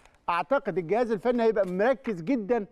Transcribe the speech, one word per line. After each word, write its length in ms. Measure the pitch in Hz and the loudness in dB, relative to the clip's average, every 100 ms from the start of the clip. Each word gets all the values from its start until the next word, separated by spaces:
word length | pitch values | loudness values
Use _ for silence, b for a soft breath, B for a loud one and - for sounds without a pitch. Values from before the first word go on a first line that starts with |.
| b b - | b b -4
أعتقد 500 | 170 254 277 226 180 | -2 0 0 0 -4
الجهاز 320 | 160 208 240 | 0 0 0
الفني 320 | 220 240 247 | -2 0 2
هيبقى 240 | 226 220 190 | 2 2 0
مركز 560 | 185 220 269 - 180 | 2 0 0 -2 -6
جدًا 440 | 165 262 196 240 196 | -2 -2 0 -2 -2